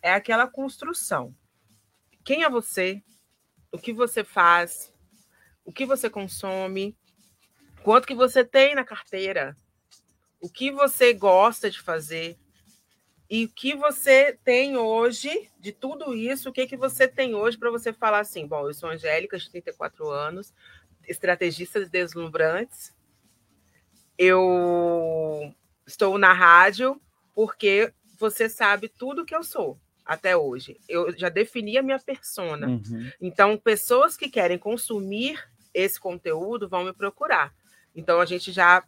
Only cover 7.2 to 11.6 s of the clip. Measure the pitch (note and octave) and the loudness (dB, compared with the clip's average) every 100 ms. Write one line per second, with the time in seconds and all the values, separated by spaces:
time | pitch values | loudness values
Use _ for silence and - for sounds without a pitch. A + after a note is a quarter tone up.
7.2 | _ _ _ _ _ - - A3+ - B3+ | _ _ _ _ _ -10 4 4 4 0
8.2 | B3+ C4+ A#3+ C#4 C4+ D4 C4 G#3+ - F#3+ | 2 4 4 6 4 4 -6 -10 -12 -8
9.2 | F#3+ E3+ C#3 D3 _ _ _ _ _ _ | -6 -4 -6 -10 _ _ _ _ _ _
10.2 | _ _ F3 - C4+ C#4 C#4 - B3 A#3 | _ _ -16 -6 -6 0 0 4 4 4
11.2 | G3 F#3 G#3+ A#3+ | 4 6 6 2